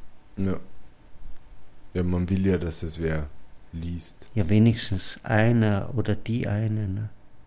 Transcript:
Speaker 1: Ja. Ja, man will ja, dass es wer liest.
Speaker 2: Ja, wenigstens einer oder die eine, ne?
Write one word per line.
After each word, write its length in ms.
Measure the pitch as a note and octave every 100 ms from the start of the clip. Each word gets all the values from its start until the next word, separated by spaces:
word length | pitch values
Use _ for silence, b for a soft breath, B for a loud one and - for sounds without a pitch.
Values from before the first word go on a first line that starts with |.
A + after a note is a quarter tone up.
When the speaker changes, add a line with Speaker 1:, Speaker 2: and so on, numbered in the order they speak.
| - - - -
Speaker 1:
Ja. 220 | G2 F2+ - - - - - - - - - - - - -
Ja, 80 | F#2
man 260 | F2 F2+ F2+
will 160 | F#2+ F#2+
ja, 120 | F2+
dass 240 | E2+ D#2+
es 180 | E2+ D#2+
wer 280 | D#2+ D#2 D2 - - - -
liest. 440 | E2 D#2+ E2+ - - -
Speaker 2:
Ja, 140 | A2+ F#2
wenigstens 720 | G#2 A2+ A2+ - F#2+ - -
einer 680 | - A2 A2+ A#2+ A2 G2+ -
oder 200 | B2+ G#2 G2+
die 300 | - A#2 G#2
eine, 400 | G#2 A2 G#2+ G2+
ne? 200 | G2 G#2+ - - -